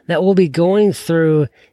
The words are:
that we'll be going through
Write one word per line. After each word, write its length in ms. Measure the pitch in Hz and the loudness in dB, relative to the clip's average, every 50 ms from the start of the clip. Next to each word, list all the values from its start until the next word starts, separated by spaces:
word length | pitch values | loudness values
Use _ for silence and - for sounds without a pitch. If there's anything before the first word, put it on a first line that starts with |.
| - | -8
that 160 | - 170 156 185 | -4 -2 0 0
we'll 100 | 196 196 | 2 2
be 160 | 190 185 147 | 2 2 0
going 420 | 127 160 170 185 196 208 208 202 | 0 -2 0 0 2 2 0 0
through 560 | 151 - - - 165 165 160 160 156 151 143 - _ _ _ _ | -2 -4 -6 -2 -2 0 2 2 2 0 -2 -2 _ _ _ _